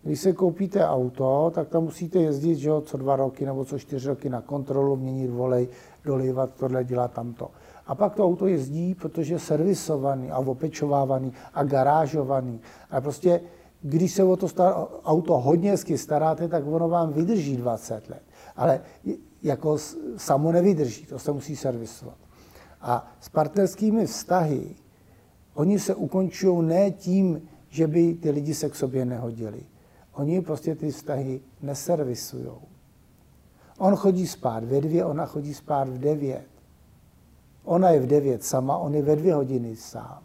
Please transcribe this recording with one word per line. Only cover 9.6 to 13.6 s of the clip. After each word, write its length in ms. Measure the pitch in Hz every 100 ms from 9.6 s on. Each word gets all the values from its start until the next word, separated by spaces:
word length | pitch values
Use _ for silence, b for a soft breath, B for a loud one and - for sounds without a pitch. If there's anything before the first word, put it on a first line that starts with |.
| 170 190 - 151 135 135 127
a 60 | 131
opečovávaný 920 | 131 131 156 - 147 143 135 135 131 123 B
a 100 | -
garážovaný. 1000 | 143 135 131 151 151 156 131 135 127 113 B B B
A 100 | 135
prostě, 400 | 131 135 185 175 170 B